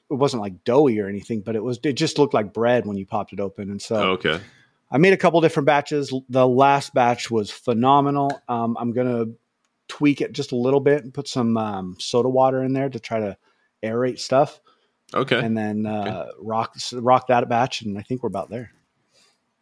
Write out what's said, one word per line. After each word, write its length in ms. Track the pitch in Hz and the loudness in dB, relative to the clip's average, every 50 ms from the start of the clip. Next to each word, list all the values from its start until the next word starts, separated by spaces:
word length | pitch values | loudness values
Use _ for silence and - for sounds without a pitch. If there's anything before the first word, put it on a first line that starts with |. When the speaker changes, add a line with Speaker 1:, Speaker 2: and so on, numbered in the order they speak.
| _ - | _ -8
Speaker 1:
it 40 | - | -2
wasn't, 280 | 120 139 135 127 113 | 0 0 0 0 -2
like, 220 | 104 98 90 85 - | -6 -6 -10 -8 -2
doughy 380 | 117 120 143 156 131 110 107 | 2 4 4 6 4 2 0
or 80 | 101 95 | -2 -4
anything, 320 | 101 101 95 - 117 107 | -6 -8 -8 -6 -6 -6
but 160 | 92 117 113 110 | -6 -4 -6 -4
it 60 | 101 | -4
was, 140 | 123 123 117 - | -4 -6 -4 -4
it 100 | 151 127 | -4 -2
just 240 | - 160 147 - - | 0 -2 -2 2 2
looked 160 | 143 139 - | 2 2 2
like 200 | 120 104 92 - | 0 -2 -2 -4
bread 320 | 110 117 117 123 120 98 104 | -2 0 2 2 2 0 -2
when 80 | 101 98 | -6 -8
you 80 | 95 | -8
popped 280 | - 117 104 95 - - | -6 -6 -6 -6 -6 -6
it 80 | 95 | -6
open. 280 | 101 95 - - 101 95 | -6 -6 -6 -10 -10 -10
And 120 | 101 101 | -10 -10
so 140 | - - 117 107 | -6 -4 -2 0
Speaker 2:
Oh, 120 | 90 92 | 0 0
okay. 280 | 95 92 - 80 78 85 98 - _ _ _ _ _ _ _ - | -2 0 0 -2 -2 -2 -6 -12 _ _ _ _ _ _ _ -4
Speaker 1:
I 80 | - 131 | 2 4
made 140 | 170 196 | 6 6
a 60 | 190 185 | 6 6
couple 240 | - 175 156 170 | 4 4 4 4
different 260 | 160 156 156 160 139 156 | 4 4 2 2 2 4
batches. 460 | 147 143 143 - 151 147 139 127 131 131 - - | 2 2 2 0 -4 -4 -4 -4 -6 -8 -6 -2
The 180 | 123 131 127 127 | 2 4 4 4
last 460 | 123 127 135 139 139 139 135 - - | 6 6 6 6 6 4 0 -2 0
batch 360 | 135 123 120 123 - - - | 2 2 2 2 0 -4 -2
was 220 | 117 110 104 98 | -2 -2 -2 -4
phenomenal. 880 | - - - 127 120 110 120 131 139 143 139 143 143 143 139 139 139 - _ - | -8 -10 -4 -2 0 2 4 6 6 4 4 2 0 0 -2 -2 -4 -8 _ -6
Um, 300 | 120 117 117 117 117 - | -4 -4 -2 -4 -4 -4
I'm 140 | 120 117 110 | -4 -4 -2
gonna 320 | 123 127 127 123 117 117 113 117 _ _ _ _ _ _ _ _ _ _ - | -2 -2 0 0 -2 -2 -4 -6 _ _ _ _ _ _ _ _ _ _ -16
tweak 320 | - - 151 147 143 - | -6 2 2 2 2 2
it 100 | 139 - | -2 -6
just 220 | - 143 135 - 131 | -4 -6 -6 -4 -2
a 20 | |
little 240 | 123 120 131 139 143 | 0 0 2 2 4
bit 240 | 131 143 143 147 113 | 4 4 2 2 0
and 100 | 127 - | -6 -12
put 140 | 143 135 - | -10 -10 -6
some, 300 | - 135 117 117 113 113 | -4 -2 0 0 0 0
um, 400 | 110 107 101 95 92 90 90 - | -2 -4 -6 -6 -8 -10 -10 -10
soda 300 | - - - 120 120 127 | -10 -2 0 0 2 2
water 340 | 131 131 131 131 131 131 131 | 2 4 2 4 2 0 -2
in 80 | 131 135 | -2 -2
there 160 | 135 139 139 | -2 -4 -4
to 100 | 127 117 | -6 -8
try 200 | - - 117 110 | -8 -4 -4 -2
to 160 | 107 101 95 _ _ _ _ _ _ _ _ - - | -2 -4 -6 _ _ _ _ _ _ _ _ -8 -6
aerate 360 | 110 110 120 127 127 120 - | -4 -2 -2 -2 -2 -4 -6
stuff. 420 | - - 131 135 147 - - _ _ _ _ _ _ _ _ _ _ _ - | -4 0 2 2 2 0 -2 _ _ _ _ _ _ _ _ _ _ _ -4
Speaker 2:
Okay. 240 | - 131 135 127 117 | -4 0 0 0 0
Speaker 1:
And 180 | 117 113 113 110 | 0 0 -2 -2
then, 280 | 110 107 104 107 107 | -2 -4 -4 -4 -4
Speaker 2:
Okay. 240 | 107 107 107 101 98 | -4 -4 -4 -4 -6
Speaker 1:
uh, 160 | 92 87 69 60 - - | -6 -8 -10 -12 -12 -14
rock, 360 | 90 110 110 113 113 - _ 127 - - 120 | -10 -6 -4 -4 -4 -4 _ -12 -12 -10 -8
rock 340 | 123 113 123 127 123 - - | -2 2 4 4 4 4 2
that 220 | 123 120 127 120 | 2 2 2 0
batch. 320 | 123 117 127 123 - - | 0 0 0 0 -4 -8
And 160 | 117 107 98 104 | -8 -8 -8 -8
I 40 | 107 | -6
think 200 | - 127 123 - | -6 -6 -4 -4
we're 40 | 110 | -4
about 220 | 92 98 80 78 | -4 -6 -8 -8
there. 220 | 98 123 120 101 _ _ _ _ _ _ _ _ _ _ _ _ _ _ _ _ _ _ | -10 -12 -12 -12 _ _ _ _ _ _ _ _ _ _ _ _ _ _ _ _ _ _